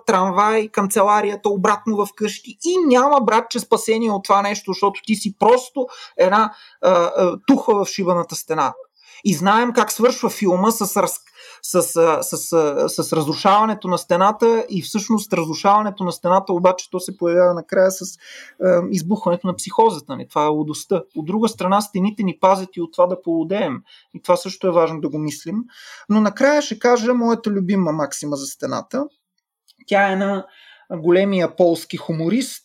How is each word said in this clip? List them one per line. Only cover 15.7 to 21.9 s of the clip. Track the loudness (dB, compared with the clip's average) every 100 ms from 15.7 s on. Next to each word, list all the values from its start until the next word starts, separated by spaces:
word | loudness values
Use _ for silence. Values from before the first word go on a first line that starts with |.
| 2 2 -6
на | -8
стената, | -4 0 0 0
обаче | 2 2 2 -4
то | -8
се | -8 -4
появява | 0 4 4
накрая | 2 -2 0 2
с, | 0 -10 -16 -20 -20 -20 -4
а, | 0 2 0
избухването | -4 -2 -4 -2 -2 -4
на | -6
психозата | -4 2 2 0 -8 -12
ни. | -6
Това | -2
е | 0
лудостта. | 0 -4 -6 -4 -4 -4 -10
От | -6
друга | -2 -2
страна, | -2 0 0
стените | -2